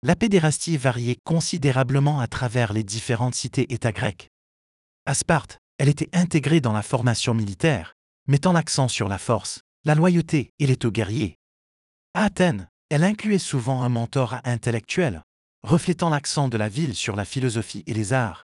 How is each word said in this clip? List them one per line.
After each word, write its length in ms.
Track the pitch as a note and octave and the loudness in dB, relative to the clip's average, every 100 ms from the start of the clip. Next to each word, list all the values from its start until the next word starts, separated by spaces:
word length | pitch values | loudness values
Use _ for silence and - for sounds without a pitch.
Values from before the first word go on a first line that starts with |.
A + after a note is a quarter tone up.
La 120 | B2 E3+ | 0 2
pédérastie 600 | A3+ G3 D#3 D3 - D#3+ | 4 4 2 0 -2 0
variait 400 | C3 A#2+ A#2+ B2 | 0 0 -2 -4
considérablement 960 | - D#3+ - F3+ C#3+ C3 B2+ C3+ C#3 D3 | -2 -2 0 0 0 2 2 2 2 0
à 80 | A#2 | -4
travers 460 | - B2+ A#2+ A#2 | -4 -2 0 0
les 100 | G#2 | 0
différentes 520 | G#2+ A2 - A#2 B2 - | -4 -6 -4 0 0 -2
cités-États 580 | B2 - B2 A#2+ A#2+ | -4 -2 -2 0 -2
grecques. 360 | G#2+ C3 - - _ _ _ _ _ _ _ - | -2 -4 -6 -16 _ _ _ _ _ _ _ -4
À 80 | |
Sparte, 460 | C#3 - E3 - - _ _ | -4 0 0 0 -20 _ _
elle 120 | C#3 | 2
était 200 | C#3+ - | 2 0
intégrée 460 | F3 F3 E3 C#3 E3 | 0 2 2 2 2
dans 140 | B2 | 2
la 80 | G#2+ | -2
formation 520 | G#2 B2+ A#2+ A2+ - | -2 0 0 0 0
militaire, 600 | A2+ G#2 G2 E3 B2+ D#2+ _ _ _ - | 0 -2 0 0 0 -4 _ _ _ 0
mettant 240 | C#3 F3+ | 2 4
l'accent 360 | E3+ - - B2+ | 2 2 0 0
sur 200 | - G2 | 0 -2
la 100 | G2 | -4
force, 440 | - A2+ - - _ _ D3+ | 0 -2 -2 -12 _ _ 0
la 100 | D3+ | 4
loyauté 560 | F3 F3 E3 D#3+ A#2+ _ | 4 4 2 -2 -2 _
et 80 | C#3+ | 0
l'éthique 240 | B2+ A#2+ | 2 0
guerrier. 460 | G2+ G2 A2 G#2+ - _ _ _ _ _ _ _ | -2 -2 -2 -4 -6 _ _ _ _ _ _ _
À 120 | F3 G#3 | -2 0
Athènes, 440 | - F3+ A2 F2+ _ _ | 2 2 2 -8 _ _
elle 140 | D3 | 2
incluait 340 | F3 G#3+ G#3+ G3+ | 2 2 0 0
souvent 440 | - C#3 A#2 C3 | 0 -2 0 0
un 60 | B2 | 0
mentor 460 | A#2+ A#2 C#3 B2 B2 | 0 -2 0 -2 -2
intellectuel, 800 | B2 A#2+ B2 A2+ - - E3+ E2+ - _ _ _ | -4 -2 0 -2 -2 -2 -2 -2 -12 _ _ _
reflétant 460 | - E3 - F3 E3+ | 0 0 2 0 0
l'accent 380 | D3 - - C3+ | 0 -2 0 0
de 100 | A#2 | 0
la 120 | G#2+ | -2
ville 260 | G#2 D#3+ A2+ | -2 -4 -4
sur 200 | - G2+ | -4 -4
la 100 | G2 | -4
philosophie 580 | - B2+ A2+ G#2+ - - | -2 -2 -2 -6 -8 -6
et 60 | |
les 200 | G#2+ G#2 | -4 0
arts. 320 | C3 A2+ E2 _ | 0 -2 -6 _